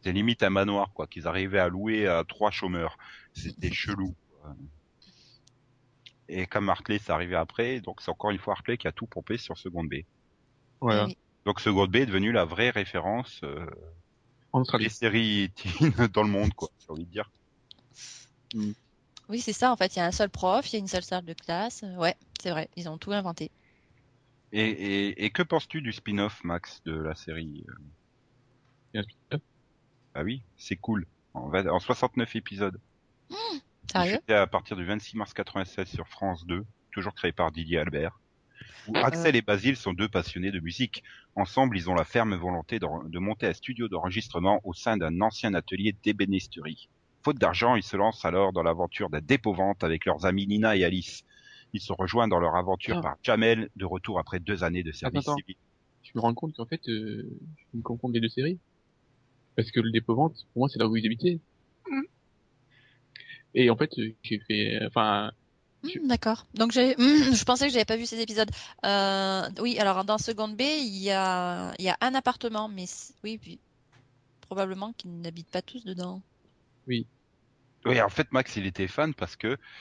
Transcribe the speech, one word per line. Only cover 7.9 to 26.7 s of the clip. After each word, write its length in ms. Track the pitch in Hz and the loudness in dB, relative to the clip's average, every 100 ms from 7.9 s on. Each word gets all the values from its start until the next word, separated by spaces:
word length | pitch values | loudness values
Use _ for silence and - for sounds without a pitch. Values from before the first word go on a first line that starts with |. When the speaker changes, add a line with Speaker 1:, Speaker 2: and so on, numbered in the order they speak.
| - | -10
Speaker 1:
c'est 80 | - | -6
encore 200 | 120 107 | -2 0
une 80 | 98 | 0
fois 160 | - | -2
Hartley 220 | 98 - 120 | -4 -2 -4
qui 80 | - | -4
a 60 | |
tout 140 | - 117 | -6 -10
pompé 300 | 87 - 117 | -10 -6 -6
sur 220 | - - | -6 -10
Seconde 300 | 92 85 80 | -8 -6 -6
B. 140 | 69 85 _ _ _ _ _ _ - | -6 -10 _ _ _ _ _ _ -4
Speaker 4:
Voilà. 220 | 120 107 | 2 2
Speaker 3:
Eh 40 | 104 | 2
oui. 100 | 92 _ _ | -4 _ _
Speaker 1:
Donc 160 | 101 101 | -4 -2
Seconde 300 | 110 98 95 | 2 4 4
B 60 | 113 | 4
est 100 | 131 | 2
devenu 240 | 95 104 | 2 2
la 120 | 117 | 2
vraie 260 | 85 87 120 | 2 2 0
référence, 720 | 110 95 90 87 113 123 - | 0 -2 -2 -2 -4 -6 -10
euh, 240 | 69 73 85 - 85 - _ _ _ _ _ | -10 -8 -10 -12 -18 -20 _ _ _ _ _
Speaker 4:
En 80 | 131 | 0
Australie. 240 | 127 120 | 2 0
Speaker 1:
des 60 | 110 | 0
séries 600 | - 113 110 110 104 95 - | 0 2 4 4 2 0 -2
teen 340 | 95 90 156 | -6 2 2
<laughs> 220 | 101 117 | 4 2
dans 100 | 104 | 4
le 60 | 107 | 4
monde, 240 | 101 104 | 4 0
quoi, 140 | - 87 _ | -2 -6 _
j'ai 100 | - | -14
envie 140 | 78 | -12
de 60 | 87 | -10
dire. 200 | 101 - _ _ _ _ - _ - - - - _ - | -8 -10 _ _ _ _ -20 _ -20 -20 -20 -20 _ -10
Speaker 4:
Mm. 180 | 113 104 104 _ _ _ - - | -4 -4 -6 _ _ _ -20 -8
Speaker 3:
Oui, 120 | 226 | -6
c'est 120 | 233 | -4
ça, 200 | 202 254 | 2 2
en 40 | 233 | 4
fait, 200 | 185 - | 0 2
il 20 | |
y 40 | |
a 40 | 175 | 0
un 60 | |
seul 160 | 180 208 | 2 -2
prof, 420 | - 185 220 - | 0 2 2 0
il 40 | |
y 20 | 220 | -4
a 20 | |
une 80 | 190 | -4
seule 140 | 185 | -4
salle 200 | - 185 | -4 -6
de 80 | 170 | -6
classe, 500 | 165 - 170 226 - | -12 -6 -4 -4 -6
euh, 120 | 202 180 | -10 0
ouais, 180 | 165 - _ - | 0 0 _ -10
c'est 100 | 185 | -4
vrai, 180 | 156 160 - | -4 -6 -8
ils 120 | 170 | -10
ont 100 | 156 | -8
tout 140 | - | -4
inventé. 380 | 202 185 165 156 _ _ _ _ _ _ _ _ _ _ | -4 -2 -6 -10 _ _ _ _ _ _ _ _ _ _
Speaker 1:
Et, 100 | 104 110 | 0 0
et, 560 | 104 101 98 101 - | 0 -2 0 0 0
et 60 | 107 | -2
que 120 | - | 0
penses-tu 380 | 175 160 - 156 | 0 0 -2 -6
du 120 | 127 | -6
spin-off, 500 | - - 104 104 - | -8 -4 0 0 -2
Max, 380 | 85 85 - | -6 -6 -6